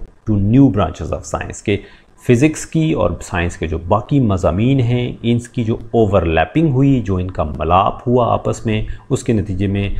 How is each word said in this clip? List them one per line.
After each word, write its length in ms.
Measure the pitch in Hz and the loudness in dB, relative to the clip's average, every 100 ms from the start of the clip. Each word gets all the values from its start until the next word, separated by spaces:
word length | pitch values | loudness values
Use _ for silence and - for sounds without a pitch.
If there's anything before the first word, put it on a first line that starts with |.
| - - - | -14 -12 -2
to 120 | 104 101 | 0 4
new 240 | 123 139 101 | 6 6 4
branches 380 | 85 80 78 73 | -2 -4 -8 -8
of 100 | - | -6
science, 280 | - - - | -8 -8 -8
के 180 | - 101 - - _ - | -2 -2 -4 -20 _ -10
फिज़िक्स 400 | - 117 151 156 - | 2 4 4 0 -4
की 280 | 160 160 | -2 0
और 240 | 147 - 87 | 0 -2 -4
साइंस 340 | - 90 87 - | -6 -4 -4 -4
के 100 | 82 | -6
जो 100 | 85 | -6
बाकी 400 | 82 107 - 143 | -2 -2 0 0
मज़ामीन 600 | 117 95 87 82 120 135 | 2 2 0 0 2 2
हैं, 400 | 117 123 120 - | 0 0 -4 -4
इनकी 420 | 120 120 120 - | -2 -2 -2 -6
जो 160 | 110 113 - 117 | -4 -4 -2 2
ओवरलैपिंग 760 | 107 98 85 80 80 156 160 | 4 4 2 2 0 2 2
हुई, 260 | 131 139 135 | 4 4 2
जो 200 | 101 92 | 0 -2
इनका 240 | 92 - | -4 -4
मिलाप 580 | 78 73 80 87 104 - - | -6 -4 2 2 2 0 0
हुआ 180 | 123 113 | 2 2
आपस 340 | 104 - 113 113 | 0 -2 -4 -2
में, 220 | 107 - - - | -2 -4 -8 -4
उसके 240 | 110 - | -4 0
नतीजे 340 | 113 95 95 101 | -2 0 -2 -2
में 280 | 98 98 - | -2 -2 -4